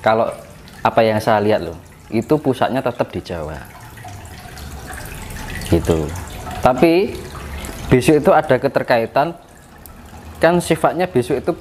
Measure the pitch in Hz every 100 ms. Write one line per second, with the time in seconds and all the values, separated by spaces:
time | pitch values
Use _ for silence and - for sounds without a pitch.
0 | - 110 110 - - - - - 113 113
1 | 113 107 - 107 104 110 80 82 - -
2 | - 113 113 151 143 123 117 123 131 117
3 | 131 98 - 87 76 78 - - - -
4 | - - - - - - - - - -
5 | - - - - - - - 85 78 80
6 | 76 85 - - - - 123 131 170 170
7 | 214 - - - - - - - - 127
8 | 123 151 143 151 151 127 131 127 127 123
9 | 113 - 156 170 - - - - - -
10 | - - - - 160 175 170 160 151 143
11 | 185 131 120 135 - 165